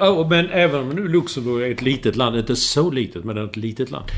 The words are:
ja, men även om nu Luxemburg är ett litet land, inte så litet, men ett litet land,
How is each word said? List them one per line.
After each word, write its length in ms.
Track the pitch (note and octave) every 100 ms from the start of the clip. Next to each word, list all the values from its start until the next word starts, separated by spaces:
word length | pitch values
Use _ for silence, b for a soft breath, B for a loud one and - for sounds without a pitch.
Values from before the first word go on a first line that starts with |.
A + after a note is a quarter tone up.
ja, 260 | G3 F3 D#3+
men 200 | E3+ F3+
även 300 | F3+ F3 C#3+
om 80 | C3
nu 200 | E3 G3
Luxemburg 540 | E3+ A#2+ C3+ A#2+ A#2+
är 80 | B2
ett 120 | A#2
litet 340 | B2+ C3 A2+ G#2+
land, 200 | B2 A#2
inte 200 | A2 A#2+
så 340 | - C#3+ E3+
litet, 340 | C3 G2 F2
men 140 | G2 G#2
ett 180 | G#2 A2
litet 340 | A2+ G#2+ B2+
land, 140 | D3 -